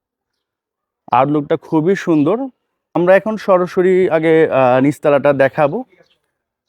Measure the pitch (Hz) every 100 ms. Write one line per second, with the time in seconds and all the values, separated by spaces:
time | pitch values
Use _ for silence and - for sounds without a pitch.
0 | _ _ _ _ _ _ _ _ _ _
1 | - 120 139 151 143 160 - 160 156 196
2 | - 156 143 220 269 _ _ _ _ 156
3 | 175 190 214 220 - 180 180 - 180 185
4 | 185 160 160 160 156 127 131 127 139 147
5 | 156 143 143 139 135 - 147 190 254 _
6 | _ _ _ _ _ _